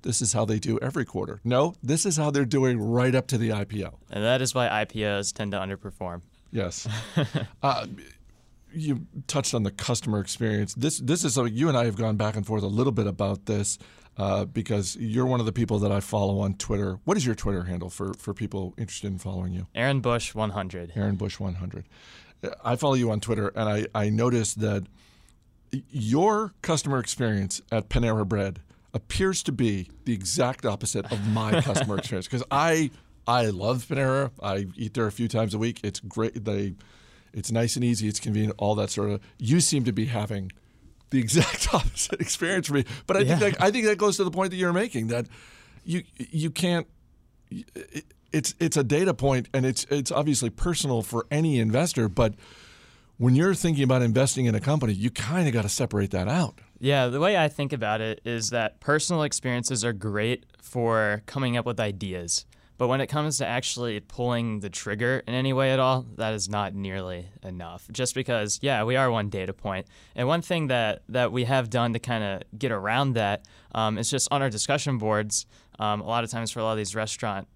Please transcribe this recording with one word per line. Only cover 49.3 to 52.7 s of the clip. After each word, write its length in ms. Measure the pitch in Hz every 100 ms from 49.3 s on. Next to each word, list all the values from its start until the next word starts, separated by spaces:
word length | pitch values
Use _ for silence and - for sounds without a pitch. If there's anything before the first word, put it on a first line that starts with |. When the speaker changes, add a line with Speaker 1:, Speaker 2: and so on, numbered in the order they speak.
| 131 -
Speaker 1:
and 120 | 135 131
it's, 200 | - -
it's 240 | 147 123
obviously 360 | - 147 135 117
personal 520 | - 175 165 139 120
for 240 | 107 117 -
any 300 | 147 160 135
investor, 480 | 110 117 170 - 110
but 280 | 92 113 104 - - -